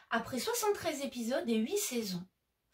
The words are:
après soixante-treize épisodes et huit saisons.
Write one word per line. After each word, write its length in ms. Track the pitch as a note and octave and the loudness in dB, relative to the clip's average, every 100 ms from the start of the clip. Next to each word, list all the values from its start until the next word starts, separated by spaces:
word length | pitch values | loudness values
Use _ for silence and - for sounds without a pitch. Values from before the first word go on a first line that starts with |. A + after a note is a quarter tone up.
| - | -4
après 300 | A#3 - B3+ | -2 -2 -4
soixante-treize 680 | A4 A#4 G#4+ G4+ E4+ C#4 | 0 2 2 2 0 -2
épisodes 460 | C#4 B3 A3+ D4 A#3 | -4 -2 0 0 2
et 60 | A3 | 2
huit 200 | B3 G4+ | 4 0
saisons. 480 | - A#3+ G3+ F3 F3+ _ _ _ _ | 0 -2 -2 -4 -8 _ _ _ _